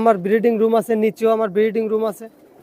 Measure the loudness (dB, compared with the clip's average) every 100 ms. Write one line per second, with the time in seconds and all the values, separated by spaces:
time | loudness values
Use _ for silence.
0 | 6 2 0 0 2 2 2 2 0 0
1 | 0 0 0 0 -2 0 0 0 -2 -2
2 | -4 -8 -16 _ -20 -20